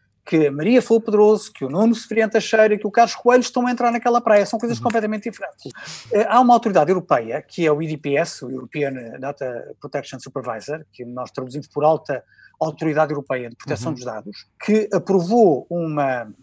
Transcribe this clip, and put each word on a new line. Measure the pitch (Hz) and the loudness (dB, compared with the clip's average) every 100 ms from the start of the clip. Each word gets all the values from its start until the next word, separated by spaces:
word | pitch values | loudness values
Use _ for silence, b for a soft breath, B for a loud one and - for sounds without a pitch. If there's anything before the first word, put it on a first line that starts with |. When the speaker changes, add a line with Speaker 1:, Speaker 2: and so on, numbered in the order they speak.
| _ _ | _ _
Speaker 1:
que | - 160 147 | -2 2 2
a | |
Maria | 143 170 247 | 0 2 2
Flor | 240 226 | 4 2
Pedroso, | 220 208 208 214 - | 2 4 4 4 -2
que | - | -10
o | 135 | -6
Nuno | 160 226 | 0 2
Severiano | 226 - 220 214 | 0 -2 -2 0
Teixeira, | 220 - 220 214 208 | 0 0 4 4 4
que | 208 | 2
o | |
Carlos | 233 233 | 2 2
Coelho | - 240 254 | 2 4 4
estão | - 254 247 | 2 -2 -2
a | |
entrar | 240 240 | 0 0
naquela | 233 240 240 | 0 0 2
praia. | 233 208 | 4 4
São | 202 226 | 4 -2
coisas | 233 226 | -4 -4
Speaker 2:
Uhum. | |
Speaker 1:
completamente | 226 226 214 214 - | -2 -2 -2 -4 -8
diferentes. | - 175 - 139 B B B - | -10 -12 -14 -18 B B B -2
Eh, | 208 226 | 0 4
há | 233 | 4
uma | 247 | 6
autoridade | 233 233 180 151 | 4 4 2 2
europeia, | 185 180 131 113 135 | 0 0 -2 -2 -8
que | - - 160 | -8 -2 0
é | |
o | 151 | 0
E | 160 | -2
D | 151 | -6
P | 147 | -2
S, | 139 175 - | -2 -2 -6
o | 127 | -12
European | 131 120 151 143 131 117 131 | -12 -10 -6 -6 -6 -12 -12
Data | 135 143 131 120 - - | -12 -10 -10 -10 -12 -16
Protection | 135 143 135 127 | -12 -10 -10 -14
Supervisor, | - 139 123 110 104 160 151 | -14 -10 -10 -10 -10 -12 -14
que | - | -18
nós | 120 123 123 | -14 -12 -12
traduzimos | - 131 139 - | -10 -10 -12 -10
por | 147 | -2
Alta | 151 156 - 131 b b b _ | 2 2 -2 -8 b b b _
Autoridade | 160 151 160 147 151 | -6 -4 -2 0 -2
Europeia | 147 135 127 120 | -2 -6 -8 -8
de | 117 | -14
Proteção | 139 117 120 | -8 -6 -6
Speaker 2:
Uhum. | |
Speaker 1:
dos | 123 | -8
Dados, | 123 110 - - - _ | -10 -12 -14 -18 -20 _
que | - 214 208 | 0 0 2
aprovou | 185 - 190 170 240 208 127 - | -2 0 0 2 4 6 4 -2
uma, | 175 165 147 139 127 110 104 | -6 -4 -2 -2 -4 -8 -16